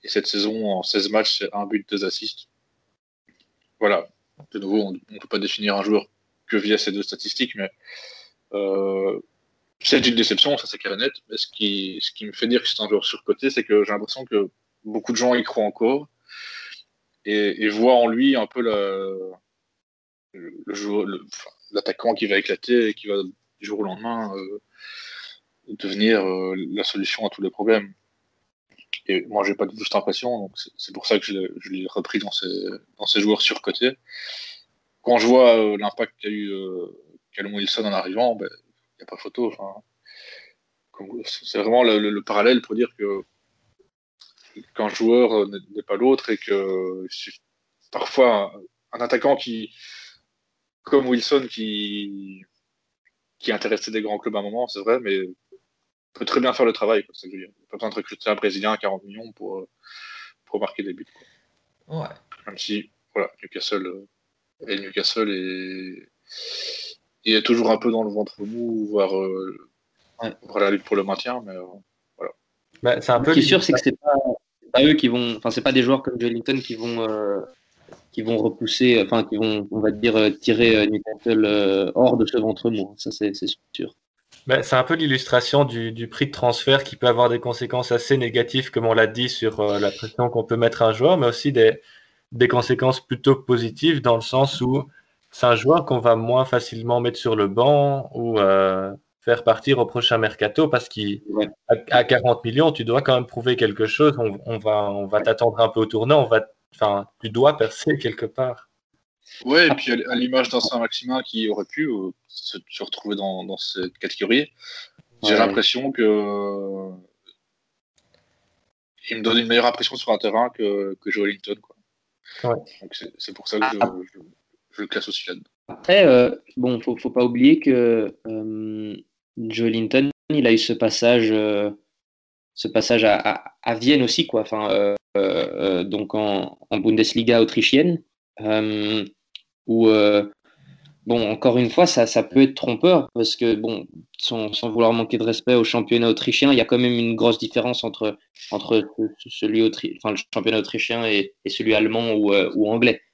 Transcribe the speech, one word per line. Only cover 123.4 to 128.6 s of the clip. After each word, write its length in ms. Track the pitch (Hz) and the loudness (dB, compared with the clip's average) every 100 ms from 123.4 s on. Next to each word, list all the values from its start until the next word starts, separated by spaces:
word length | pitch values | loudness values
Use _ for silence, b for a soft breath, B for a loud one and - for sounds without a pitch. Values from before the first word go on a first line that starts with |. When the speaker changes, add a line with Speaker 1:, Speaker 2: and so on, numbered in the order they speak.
| - | -8
Speaker 1:
ça 100 | 107 | -2
que 60 | 131 | -2
je, 40 | 107 | 0
Speaker 3:
Ah. 120 | 98 92 92 | -2 -2 -14
Speaker 1:
je, 60 | 98 80 _ _ _ _ | -18 -20 _ _ _ _
je 100 | - | -12
le 40 | 104 | -8
classe 220 | 104 98 | -6 -6
aussi 180 | - - | -10 -10
là-dedans. 220 | 90 - _ _ | -12 -14 _ _
Speaker 3:
Après, 380 | - - 190 180 | -14 2 6 8
euh, 280 | 127 123 - _ - | 8 6 2 _ -4
bon, 240 | 127 120 | -2 -2
faut, 160 | 113 120 | -2 -4
faut 140 | 131 | -4
pas 160 | 123 123 | 2 2
oublier 340 | 120 131 160 | 6 6 6
que, 560 | 143 127 120 117 107 - - | 6 4 4 4 0 -6 -10
euh, 720 | 110 107 110 | -8 -6 -8